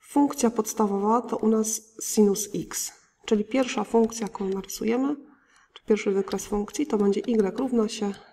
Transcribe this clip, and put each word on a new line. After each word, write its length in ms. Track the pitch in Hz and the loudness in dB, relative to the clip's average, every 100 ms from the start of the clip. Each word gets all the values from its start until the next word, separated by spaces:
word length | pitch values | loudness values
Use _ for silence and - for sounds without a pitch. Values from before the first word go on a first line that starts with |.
| - | 0
Funkcja 400 | 285 285 - 233 | 2 2 2 0
podstawowa 720 | 233 214 - 208 196 208 233 | 0 -4 0 0 0 2 0
to 160 | 240 233 | 0 -2
u 100 | 220 | 2
nas 340 | 220 220 - - - | 2 0 -4 -10 -12
sinus 480 | - - 202 190 - 175 | -2 4 4 4 -4 -8
x, 360 | 156 - - - _ _ - | -6 -8 -8 -12 _ _ 0
czyli 200 | 214 208 | 0 2
pierwsza 380 | 262 254 - | 0 0 -2
funkcja, 440 | 302 233 226 226 208 | 0 2 2 0 -8
jaką 220 | - 190 | -6 -4
narysujemy, 680 | 190 185 - 214 240 277 294 - _ _ _ _ | -4 -8 -6 -2 0 -2 -4 -10 _ _ _ _
czy 120 | - - | -20 0
pierwszy 260 | 208 - | 0 2
wykres 340 | 196 196 196 - | -2 -2 -6 -6
funkcji, 420 | 208 208 - 285 | -6 -4 -4 -2
to 100 | 214 | 2
będzie 240 | 202 196 - | 2 2 0
y 300 | 226 196 - | 2 2 0
równa 300 | 262 240 214 | -2 0 -2
się 240 | - 202 196 - | -4 -6 -6 -16